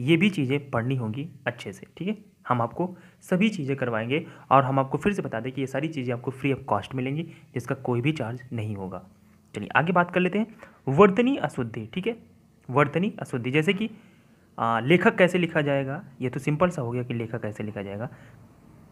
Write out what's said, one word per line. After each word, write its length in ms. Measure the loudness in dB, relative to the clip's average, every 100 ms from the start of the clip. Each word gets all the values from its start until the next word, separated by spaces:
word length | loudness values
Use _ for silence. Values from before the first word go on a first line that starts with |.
ये 160 | 2 4
भी 140 | 4
चीज़ें 400 | 2 0 0 -2
पढ़नी 260 | -2 0 -2
होंगी 320 | -2 -6 -8 -8 -6
अच्छे 260 | -6 -8
से। 140 | -12 -14 -8
ठीक 100 | -6
है, 80 | -6 -10 _ -2
हम 140 | 0
आपको 260 | 0 -2 -6 -6 -20 _
सभी 260 | -2 2 2
चीज़ें 280 | 0 -4 -2
करवाएंगे 480 | 0 0 0 -2 -2 -10 4
और 140 | 6
हम 140 | 6 2
आपको 200 | 0 0
फिर 140 | 0
से 100 | -2
बता 180 | -4 -4
दें 120 | -6
कि 80 | -4
ये 60 | -4
सारी 220 | -2 -4
चीज़ें 260 | -4 -4
आपको 160 | -4 -4
free 220 | -2 0
of 100 | 0 0
cost 220 | -2 -2
मिलेंगी, 280 | -4 -4 -4 -6 -12 -10
जिसका 200 | -8 -4
कोई 260 | -4 -2 0
भी 120 | 0
चार्ज 300 | -2 -4 -8 -8
नहीं 240 | -6 -6 -6
होगा। 260 | -8 -10 -14 -20 -20 _ _
चलिए 140 | -10 -2 0
आगे 160 | 2
बात 180 | 2 2
कर 100 | 2
लेते 180 | 0 0
हैं, 180 | -4 -8 -20 -10 0
वर्तनी 480 | 6 8 8 2 0
अशुद्धि। 500 | -2 -4 -6 -6 -8
ठीक 120 | -6 -6
है, 100 | -6 -10 -20 _ _ -2
वर्तनी 440 | 2 4 2 -2 -4
अशुद्धि, 320 | -6 -4 0
जैसे 220 | 0 2
कि, 160 | 0 -2 -8 -20 -20 _ _ _ -4
आ, 200 | 0 2
लेखक 360 | 4 6 6 4
कैसे 220 | 4 4
लिखा 220 | 0 0
जाएगा, 400 | 2 0 0 -6 -10 -6
ये 80 | -6
तो 100 | -4
सिंपल 300 | -2 2 2
सा 120 | 0
हो 80 | -4
गया 120 | -4
कि 120 | -4
लेखक 280 | -4 -4 -6
कैसे 220 | -6 -6
लिखा 180 | -8 -8
जाएगा, 260 | -8 -8 -8 -10 -20 -20 -20 -20 -20 -20 -2